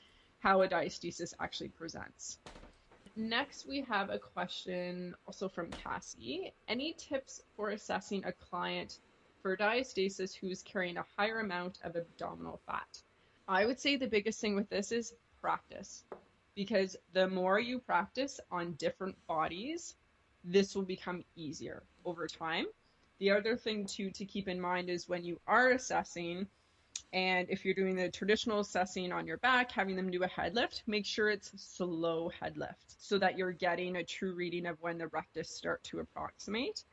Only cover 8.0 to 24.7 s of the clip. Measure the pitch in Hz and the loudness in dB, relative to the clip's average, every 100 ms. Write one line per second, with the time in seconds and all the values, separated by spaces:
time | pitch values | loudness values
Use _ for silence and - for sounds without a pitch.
8 | - 196 185 - - 175 180 180 170 - | -2 -4 -4 -8 -8 -4 -2 -2 -6 -12
9 | _ _ _ _ 190 190 214 240 262 - | _ _ _ _ -2 4 4 4 0 0
10 | 190 190 190 - 185 185 - 202 180 175 | 0 0 -6 -4 -6 -6 -4 -2 -2 -2
11 | 170 - 214 226 208 175 180 - 170 170 | -6 0 0 0 -2 -2 -4 -6 -6 -6
12 | 170 - 175 165 165 156 - - - - | -6 -8 -8 -6 -8 -10 -6 -6 -6 -16
13 | - _ _ _ - 190 220 262 285 277 | -20 _ _ _ 2 4 4 4 2 2
14 | 247 214 214 - 214 202 214 185 202 233 | 2 2 2 0 0 0 0 -2 0 -2
15 | 226 - _ _ 170 160 - 170 196 - | -2 -12 _ _ -2 -2 -4 -12 -12 -16
16 | - - - _ _ 202 196 208 190 - | -16 -16 -16 _ _ -6 2 2 2 -4
17 | - 185 185 185 185 208 240 247 - 175 | 0 4 4 4 4 4 4 -4 2 2
18 | 202 254 277 - - 175 170 156 170 - | 2 -2 -2 -4 -6 -4 -2 0 -2 -2
19 | 190 - - 160 160 175 254 339 - - | -6 -6 -2 0 0 -2 -6 -6 -10 -16
20 | _ _ _ _ 180 196 196 196 185 185 | _ _ _ _ 4 4 4 0 -2 -4
21 | 185 175 - 170 151 - 117 - - _ | -4 -6 -8 -8 -8 -6 -8 -10 -14 _
22 | 180 170 165 - 165 175 381 - _ _ | -8 -4 -6 -4 -2 0 -2 -6 _ _
23 | _ _ 196 202 220 240 226 214 196 - | _ _ 4 6 4 2 0 -2 -2 -4
24 | 196 - 196 196 190 180 180 | -4 -4 -6 -4 -2 -2 0